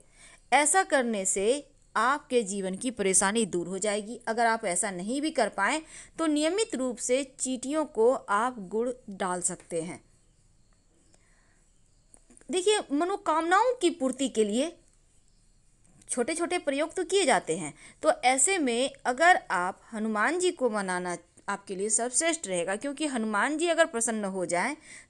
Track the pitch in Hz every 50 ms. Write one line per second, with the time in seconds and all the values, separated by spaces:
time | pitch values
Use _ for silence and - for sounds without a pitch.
0 | _ _ _ - - - - - _ - 240 277 302 285 - 381 381 - 302 269
1 | 240 233 220 196 190 185 - 196 196 226 277 294 - - _ _ _ _ - 208
2 | 226 254 285 294 - - 254 240 214 180 208 202 190 185 190 185 226 262 233 -
3 | 196 190 185 - 202 190 214 233 220 165 175 175 170 175 196 190 208 208 202 214
4 | 202 214 240 226 - 226 220 233 233 226 226 226 226 185 175 - 226 202 185 175
5 | 185 214 262 285 294 320 320 269 214 196 - 196 196 220 285 320 320 - - -
6 | - - - - 330 311 294 294 302 320 370 427 453 - - 233 262 254 214 -
7 | - - 247 269 285 - - - - 262 254 240 - 262 302 311 302 302 - 214
8 | 220 247 262 - - - 202 208 233 254 254 226 190 175 202 220 240 254 247 -
9 | - 208 196 185 202 180 180 180 175 - 175 - - - 175 165 160 180 139 117
10 | - _ _ _ _ _ _ _ _ _ _ _ _ _ _ _ _ _ _ _
11 | _ _ _ _ _ _ _ _ _ _ _ _ _ _ _ _ _ _ _ _
12 | _ _ _ - _ _ - - - - 262 370 349 415 427 403 - - 277 294
13 | 349 359 403 - - 330 311 320 330 339 370 403 466 508 480 - 359 330 - -
14 | 262 262 262 262 269 233 - 220 214 202 208 247 294 349 - - _ _ _ _
15 | _ _ _ _ _ _ _ _ _ _ _ _ _ _ _ _ _ - - -
16 | - - - 247 233 277 330 330 339 339 359 349 349 285 269 285 320 330 - 370
17 | 339 330 370 403 370 262 214 175 - - 160 185 160 143 - - - - - -
18 | - 311 - - - 254 262 269 - 381 392 359 285 247 226 240 269 - - -
19 | - 240 254 254 330 349 370 - - - 185 180 180 185 - - - - 233 208
20 | 220 220 214 208 214 269 330 359 370 359 - - 254 233 214 208 196 190 180 180
21 | 180 180 175 175 - _ _ - - - 202 196 - - 190 180 202 220 220 -
22 | 226 247 247 - 330 339 320 330 - 190 185 175 165 185 196 220 - 285 285 -
23 | 311 294 262 233 220 220 208 202 226 269 302 302 339 339 320 320 330 320 233 233
24 | - 240 220 220 208 190 190 190 175 160 175 175 202 262 302 - - - - -
25 | -